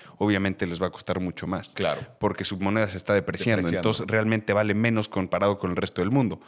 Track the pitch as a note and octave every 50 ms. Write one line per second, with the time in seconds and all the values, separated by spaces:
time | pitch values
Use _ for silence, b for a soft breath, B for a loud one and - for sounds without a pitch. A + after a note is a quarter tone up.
0 | B B B - G#2 G#2 G#2 F#2+ G2 G2 F#2 - G2 F2+ E2+ E2 F#2 F2 - -
1 | - - F2+ F#2 F#2 F2+ E2 - - E2 F#2 F2+ - - - - F#2 E2 D2 -
2 | - - - - - G#2 G2 - G2 - G#2 F#2 G2 G2 G#2 A2+ G#2+ G2+ F#2+ F#2
3 | - - G#2 G2+ F2+ - - - - B2 A2 G2 F#2 - G2 F#2 E2+ A2 A2 -
4 | - - A2 A2 A2 A2 A2+ A2 G#2+ - G2+ G#2 G#2+ G#2+ G2+ G#2 A2+ A#2 A#2 A2
5 | G#2 - - G#2 F#2 F2 - F2+ G2+ G2+ G#2 F#2+ - F#2 F2+ E2 F#2 F#2+ - -
6 | F2+ G2 B2+ C#3 B2+ G#2 E2 - B